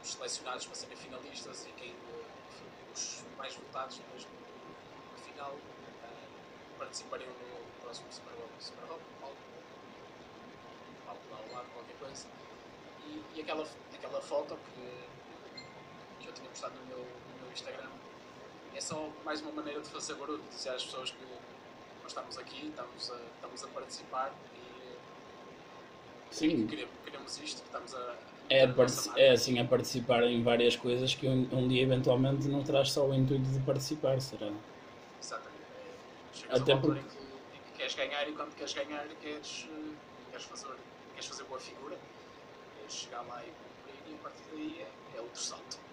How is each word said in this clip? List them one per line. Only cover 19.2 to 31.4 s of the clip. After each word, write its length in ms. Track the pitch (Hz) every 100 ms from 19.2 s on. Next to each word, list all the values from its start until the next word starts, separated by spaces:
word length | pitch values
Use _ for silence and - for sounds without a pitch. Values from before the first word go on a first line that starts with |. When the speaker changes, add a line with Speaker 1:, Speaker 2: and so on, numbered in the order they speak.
| -
Speaker 1:
mais 160 | 151
uma 100 | 151
maneira 300 | 151 147 147
de 80 | -
fazer 240 | 147 143 139
barulho, 280 | 143 143 -
dizer 180 | - 135
às 140 | 127
pessoas 260 | 123 131 127
que 120 | - 127 - - - - - - -
nós 80 | -
estamos 260 | - 127 -
aqui, 300 | 123 131 151
estamos 440 | 143 120 - -
a, 40 | 120 117 -
estamos 280 | 120 123
a 40 | 127
participar 600 | 131 131 - - 131 135 - - -
e, 40 | - - - 123 - - - - - - - - - - - - - -
Speaker 2:
Sim. 120 | 156
Speaker 1:
e 80 | 151
que 100 | 107
queremos, 260 | 104 98 -
queremos 340 | - 92 87 -
isto, 200 | 151 -
que 60 | -
estamos 280 | 131 - 131
a 200 | 123 120 - - -
Speaker 2:
É, 120 | 135
Speaker 1:
a 40 | 131
nossa 80 | 131
Speaker 2:
partici-, 300 | 123 - -
Speaker 1:
marca. 120 | -
Speaker 2:
é 100 | 135
assim, 280 | 123 131 123
é 40 |
participar 600 | 120 123 120 127 117 117
em 200 | 120 120
várias 320 | 117 120 120 117
coisas 400 | 127 123 127 -
que 120 | 135
um, 200 | 131